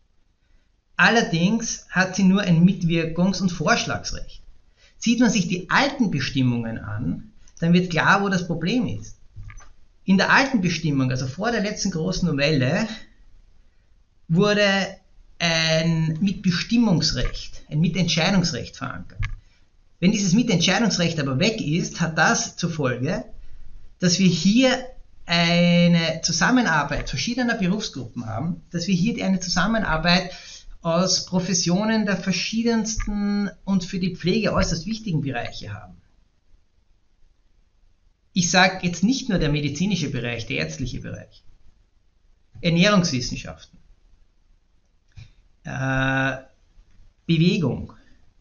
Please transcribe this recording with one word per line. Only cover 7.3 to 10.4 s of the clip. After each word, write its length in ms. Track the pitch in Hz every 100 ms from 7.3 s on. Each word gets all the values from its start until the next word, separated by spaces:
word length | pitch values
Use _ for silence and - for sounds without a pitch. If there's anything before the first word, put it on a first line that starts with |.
| - - -
dann 120 | 165
wird 180 | 175 180
klar, 320 | 156 135 202
wo 60 | 202
das 180 | 185 -
Problem 400 | 127 180 247 151
ist. 300 | 104 - - - - - - - - - _
In 120 | - 196
der 160 | -
alten 300 | 202